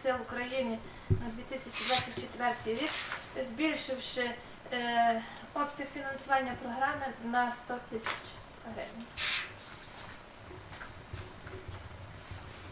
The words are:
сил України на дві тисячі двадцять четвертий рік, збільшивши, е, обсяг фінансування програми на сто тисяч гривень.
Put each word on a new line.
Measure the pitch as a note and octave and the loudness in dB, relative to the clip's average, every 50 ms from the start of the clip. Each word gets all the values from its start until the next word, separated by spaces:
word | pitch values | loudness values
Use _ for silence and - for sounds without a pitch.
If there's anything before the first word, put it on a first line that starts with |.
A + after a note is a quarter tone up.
| - | 2
сил | C4 B3+ B3 A3+ | 2 2 2 0
України | - A#3+ A#3+ B3 B3 B3+ C4 B3+ A#3 A3+ A3+ - - - - - - | -2 -4 -4 -2 0 2 2 2 2 0 0 -4 -8 -10 -10 4 4
на | - - A#3+ A#3 | 6 6 6 2
дві | A3 A#3 C4 | -4 -4 -6
тисячі | - C4 C4 - A#3 A3+ - A3 | -4 -6 -6 -6 -4 -2 0 4
двадцять | A#3+ B3+ B3+ B3 B3 A3+ - | 6 6 6 4 2 -2 -4
четвертий | B3 - - G#3+ B3 B3 A#3 - - A3 A3+ | -6 -6 -2 2 4 4 4 4 2 2 2
рік, | A#3 D4 D#4 - - - - - - - - - C4+ C4 A#3+ | 2 2 2 0 -2 -2 -4 -4 -4 -6 -4 -2 -2 -2 -2
збільшивши, | A3+ A#3 D#4 D#4+ D4 - - - C4 A#3+ - - - B3 B3 A#3+ A#3 - - - - - - - - | 2 4 4 4 4 4 2 0 -2 -2 -2 -2 0 2 2 2 0 -2 -6 -12 -14 -12 -6 -2 0
е, | B3 A#3+ A#3 A#3+ A#3 A#3 A#3 A3+ A3+ A3+ - - - - - - | 2 2 6 8 8 10 10 8 6 2 -2 -8 -10 -12 -4 2
обсяг | C#4+ D4 C#4+ - - C#4 C4+ - | 2 2 2 2 -2 -6 -4 -4
фінансування | C#4+ C#4 C4+ C4+ C4 - C4+ C4+ C4+ C4 B3+ B3 - C4 | -4 -2 -2 -2 -4 2 4 6 6 6 4 0 -2 -4
програми | A#3+ A#3 B3+ C4+ C#4+ D4 - - - A#3 - A3+ | -4 2 4 4 4 4 2 -2 -2 -4 -4 -2
на | A#3 A#3 B3 A#3+ A#3+ A#3 | 2 4 4 4 4 2
сто | - - - B3 B3 - - | -2 -4 -4 -4 -4 -4 -4
тисяч | A#3 A3 A3+ - - - - - - - - - - - - | -4 -2 -2 -2 -4 -4 -6 -10 -10 -12 -12 -14 -14 -12 -10
гривень. | A#3 A3 - - - - A#3 A#3 - - - - - - - - - - - - - - - - - - - - - - - - - - - - - - - - - - - - - - - - - - - - - - - - - - - - - - - - - - - - - - - - - - - - - - - - - | -8 -6 -6 -6 -6 -8 -10 -10 -8 -4 0 2 2 2 2 0 -2 -6 -10 -12 -12 -12 -12 -12 -12 -12 -12 -10 -10 -12 -12 -14 -14 -16 -14 -14 -12 -12 -12 -12 -12 -12 -10 -10 -10 -12 -12 -12 -10 -10 -10 -10 -10 -12 -12 -12 -10 -10 -10 -8 -8 -10 -10 -10 -10 -12 -10 -10 -12 -12 -12 -10 -10 -10 -10 -8 -10 -10 -10 -10 -10